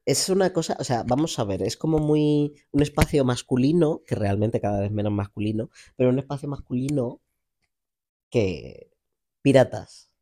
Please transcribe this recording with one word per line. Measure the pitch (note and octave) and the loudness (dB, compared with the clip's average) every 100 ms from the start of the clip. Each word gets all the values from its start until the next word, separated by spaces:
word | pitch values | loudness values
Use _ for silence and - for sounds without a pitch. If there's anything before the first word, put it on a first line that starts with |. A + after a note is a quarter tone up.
| - | -2
Es | C#3+ - | -2 0
una | F#3+ F#3 | 2 2
cosa, | E3+ D#3+ - | 0 -4 -4
o | - | -2
sea, | A#2 | -2
vamos | A2+ B2+ D#3+ - | 0 -2 -2 -2
a | |
ver, | G#2 F#2+ | -4 -2
es | G2+ - | -4 -4
como | D#3 D#3 | -2 0
muy | D3+ D3+ D3+ D3 D3 - _ | 2 2 4 2 0 -6 _
un | C#3+ | 0
espacio | D3 - D3+ D3+ B2+ | 0 0 0 2 2
masculino, | A#2+ - B2+ C3 F3 D#3 D#3+ - | -2 -2 0 2 4 2 0 -4
que | G#2 | -2
realmente | G#2 G2+ G#2+ A#2+ | 0 0 0 0
cada | G#2 G2+ | -2 -2
vez | G2+ | -2
menos | G#2 G#2 | -2 -2
masculino, | G#2 G2+ - G#2 G#2+ A#2+ - - - | -2 -4 -6 -4 -4 -6 -12 -12 0
pero | B2+ | 2
un | C3 | 2
espacio | C3+ C#3 C#3+ | -2 -8 -8
masculino | C#3 - B2 C3+ D3 A#2+ - _ _ _ _ _ _ _ _ _ _ _ | -10 -6 -4 -2 -2 -4 -8 _ _ _ _ _ _ _ _ _ _ _
que... | B2 G2 E2 - - - _ _ _ _ _ | -2 0 -2 -12 -18 -20 _ _ _ _ _
Piratas. | C3+ C3+ A#2+ - F#2+ - _ _ | 4 6 4 0 -14 -20 _ _